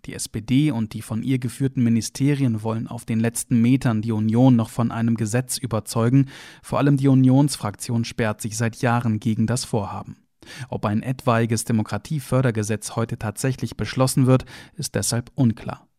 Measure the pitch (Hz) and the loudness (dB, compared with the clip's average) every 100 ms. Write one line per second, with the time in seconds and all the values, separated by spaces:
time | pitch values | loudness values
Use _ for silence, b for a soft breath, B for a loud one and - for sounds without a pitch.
0 | - - - 117 107 123 151 117 110 110 | -12 -12 -8 -10 0 2 2 0 -6 -8
1 | - 110 127 131 123 - 135 135 117 117 | -8 -6 -2 -2 -4 -4 -4 0 2 2
2 | 104 - 135 143 131 110 110 113 117 113 | -2 -2 0 2 0 -2 -4 -6 -8 -10
3 | - 110 113 - - 123 117 135 127 110 | -4 0 0 -2 0 4 4 4 2 0
4 | 110 107 110 113 131 120 110 - 117 113 | -2 0 2 6 6 6 2 -2 -2 0
5 | 117 113 110 123 131 - 113 107 - 117 | 0 0 0 -2 -2 -6 -4 -4 -4 0
6 | 117 135 135 B B B - 123 139 143 | 4 4 2 B B B -4 0 2 4
7 | 135 131 127 131 143 - 104 104 - 117 | 4 6 6 6 4 0 -6 -6 -4 -4
8 | 113 - 113 107 110 107 117 - 127 120 | -4 -2 -2 -2 -8 -2 -4 0 0 0
9 | 120 107 110 110 110 123 - 113 98 98 | 0 -2 -2 0 0 -2 -2 -4 -4 -10
10 | - - _ _ B B 127 - 110 107 | -12 -18 _ _ B B -10 -6 -2 -2
11 | 107 131 - 113 117 113 - 113 104 104 | -4 -4 0 2 2 0 0 -2 0 -6
12 | - 156 - 131 131 110 104 107 - - | -6 -8 -2 0 0 -2 -4 -4 -6 -6
13 | 113 117 110 - 135 131 117 - 107 - | -6 -4 -8 -4 -4 -4 -8 -6 -6 0
14 | 131 - 127 131 - B B - 143 107 | 0 4 4 4 2 B B -12 -6 -4
15 | 101 113 - - 123 107 - 110 _ | -2 -4 -6 0 0 0 -8 -12 _